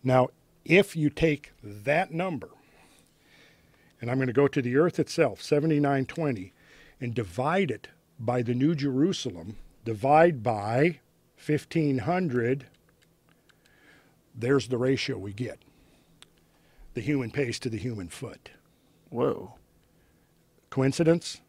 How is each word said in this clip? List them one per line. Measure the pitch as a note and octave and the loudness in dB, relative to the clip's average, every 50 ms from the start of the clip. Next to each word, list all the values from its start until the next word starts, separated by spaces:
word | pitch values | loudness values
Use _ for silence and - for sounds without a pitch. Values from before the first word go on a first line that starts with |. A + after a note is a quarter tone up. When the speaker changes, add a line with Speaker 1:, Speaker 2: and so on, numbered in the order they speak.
Speaker 1:
Now, | - C3 B2+ B2+ B2+ - _ _ _ _ _ _ _ | 2 4 4 4 4 2 _ _ _ _ _ _ _
if | - D#3+ F#3+ G3 - - | 4 6 6 6 4 0
you | E3 D3+ C#3+ | 0 0 0
take | - - D#3+ E3 D3 C#3+ - - _ _ | 2 2 2 2 2 -2 -6 -20 _ _
that | - G#2 G2+ G#2 G2+ C3+ D3 E3 - - | -18 -18 -16 -8 -2 0 0 0 0 -2
number, | E3 E3 F3+ F#3+ E3 A#2+ - - - _ _ _ _ _ - _ _ _ _ _ _ _ _ _ _ - - _ _ _ _ _ _ _ _ _ _ _ | -4 -4 -4 -4 -6 -8 -10 -14 -20 _ _ _ _ _ -20 _ _ _ _ _ _ _ _ _ _ -20 -20 _ _ _ _ _ _ _ _ _ _ _
and | A#2 A#2 | -6 -4
I'm | B2+ | -2
gonna | C3+ C3 B2+ | 0 0 2
go | A2+ C3+ C#3+ | 4 4 2
to | C#3 - D3 | 4 2 0
the | B2 A#2+ B2 | -2 2 4
earth | C#3 E3 F#3+ - | 4 4 4 2
itself, | - D3+ - - - D#3 B2 G2 - | -2 -4 -2 2 0 0 0 0 -6
seventy-nine | - - D3+ D3 C#3+ D#3+ D#3 D3 C#3+ C#3 C#3 C3+ C3 | -2 0 0 2 2 2 2 2 2 2 2 0 0
twenty, | - - - D#3+ D3 B2 G2 F#2 F#2 _ _ _ _ - - - - _ _ | -2 -4 -4 -2 -2 -4 -4 -8 -14 _ _ _ _ -20 -20 -20 -20 _ _
and | C3 A#2+ A2 | -8 -4 -4
divide | B2 A2+ F2+ E2+ - C3 D3+ E3+ G3 G3 D#3 | -4 -6 -4 -4 -4 -2 0 0 0 0 -2
it | - - - - _ _ _ _ _ | -4 -8 -10 -20 _ _ _ _ _
by | - A#2 A2+ B2 B2 | -6 -4 -2 0 0
the | A#2+ A#2 A#2+ | 0 0 0
New | B2 C3+ D#3 E3+ | 2 2 2 2
Jerusalem, | C#3 C3+ C#3+ B2+ C3 D3+ F#3+ F#3 - - B2+ F2+ E2+ D#2+ - G2+ - - - _ _ - | 0 -2 -2 2 2 2 2 0 -2 -6 -8 -8 -10 -14 -14 -14 -14 -16 -20 _ _ -8
divide | A#2 A2+ G2+ G#2+ C3+ D3 D#3 E3 F3 D#3+ B2 | -8 -6 -2 2 6 8 8 8 6 4 2
by | G#2 A#2+ A2 G#2+ G2+ G#2+ A2+ B2+ D3+ F3 D#3+ - _ _ _ _ _ _ _ | -2 -2 -2 -2 -2 0 2 2 2 2 0 -4 _ _ _ _ _ _ _
fifteen | _ - - D3+ D3 - _ - E3+ D#3 C#3+ C3+ | _ -4 -2 -2 -2 -2 _ -2 0 0 0 0
hundred, | B2+ A2+ C#3+ F3 F#3 F#3 D#3+ A#2+ B2 A2+ A#2+ C3+ C#3 C3 - _ _ _ _ _ _ _ _ _ _ _ _ _ _ _ _ _ _ _ _ _ _ _ - - _ _ _ _ _ _ _ _ | -2 -2 -2 -2 0 -2 0 0 0 0 0 -2 -2 -6 -18 _ _ _ _ _ _ _ _ _ _ _ _ _ _ _ _ _ _ _ _ _ _ _ -20 -20 _ _ _ _ _ _ _ _
there's | A#2 A2+ B2 C#3+ C3+ G#2+ A2+ | -6 0 2 2 2 2 0
the | B2+ | -2
ratio | A#2 B2 C3 C3+ B2 - - - | 0 0 0 0 0 -2 -6 -6
we | F2+ F#2+ G#2 G2+ | -8 -8 -10 -8
get. | G#2 - - - _ _ _ _ _ _ _ _ _ _ _ _ _ - _ _ _ _ _ _ _ _ _ _ _ - - - | -8 -8 -8 -8 _ _ _ _ _ _ _ _ _ _ _ _ _ -20 _ _ _ _ _ _ _ _ _ _ _ -20 -12 -12
The | B2 | -6
human | G#2 C#3 D3+ C#3 B2+ A2 | -2 -2 -2 -2 -2 -4
pace | - C#3+ C#3+ A#2+ A2 - | -4 -4 -4 -4 -4 -6
to | - B2+ | -6 -6
the | A2 | -6
human | G#2 F2+ B2+ A#2 G2+ F#2 | -6 -6 -8 -8 -8 -10
foot. | E2+ - - C3+ G#2+ F#2 - _ - - _ _ _ _ _ _ _ _ _ _ _ | -12 -12 -12 -14 -14 -14 -16 _ -20 -20 _ _ _ _ _ _ _ _ _ _ _
Speaker 2:
Whoa. | - A#2 C3+ C#3+ - - - - - - _ _ _ _ _ _ _ _ _ _ _ _ _ _ _ _ _ _ _ _ _ _ | -4 -2 -2 -2 -2 -4 -10 -16 -20 -20 _ _ _ _ _ _ _ _ _ _ _ _ _ _ _ _ _ _ _ _ _ _
Speaker 1:
Coincidence? | - C3+ C3 C3+ C3+ - E3+ D#3+ E3+ F3 - - - - _ | -2 0 0 2 2 2 4 4 4 2 0 -8 -14 -14 _